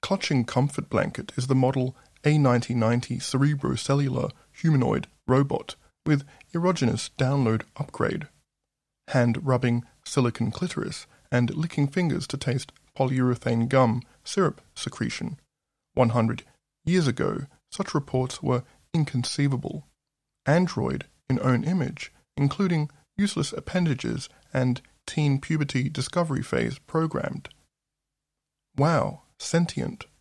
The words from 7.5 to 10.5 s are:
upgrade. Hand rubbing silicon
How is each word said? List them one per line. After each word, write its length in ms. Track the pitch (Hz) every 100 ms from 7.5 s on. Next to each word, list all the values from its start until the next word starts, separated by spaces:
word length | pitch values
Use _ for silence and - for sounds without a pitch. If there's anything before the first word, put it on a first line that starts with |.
| 110 - -
upgrade. 500 | 143 - - - - _ _ _ _ _ _ _ -
Hand 360 | 139 120 117
rubbing 400 | 135 123 123 117 - _ -
silicon 460 | - 123 - 110